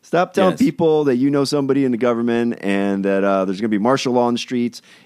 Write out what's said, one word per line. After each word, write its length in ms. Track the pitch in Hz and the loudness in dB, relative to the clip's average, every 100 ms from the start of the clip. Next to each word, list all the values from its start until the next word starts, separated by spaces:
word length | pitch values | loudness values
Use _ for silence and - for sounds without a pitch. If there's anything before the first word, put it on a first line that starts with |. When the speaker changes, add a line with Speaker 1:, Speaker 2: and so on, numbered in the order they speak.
Speaker 1:
Stop 300 | - 165 185 | -2 -2 0
telling 180 | - 185 | 2 0
Speaker 2:
Yes. 60 | 143 | 2
Speaker 1:
people 440 | 262 - 165 156 | 0 2 2 2
that 100 | 143 | 2
you 160 | 123 139 | 2 2
know 140 | 143 | 0
somebody 400 | 135 147 139 139 | 0 -2 0 0
in 80 | 135 | 0
the 40 | 117 | 0
government 600 | 123 117 120 117 120 - | 0 0 0 0 0 -2
and 440 | 98 98 101 98 | -2 0 0 -2
that, 180 | 98 98 | 0 0
uh, 220 | 98 98 | 0 0
there's 160 | 95 95 | -2 -4
gonna 80 | 113 | -2
be 100 | 104 | 0
martial 340 | 113 131 135 | 0 0 0
law 140 | 123 120 | 0 0
in 80 | |
the 40 | 120 | -2
streets. 420 | - 123 120 - _ - | -4 -4 -4 -8 _ -20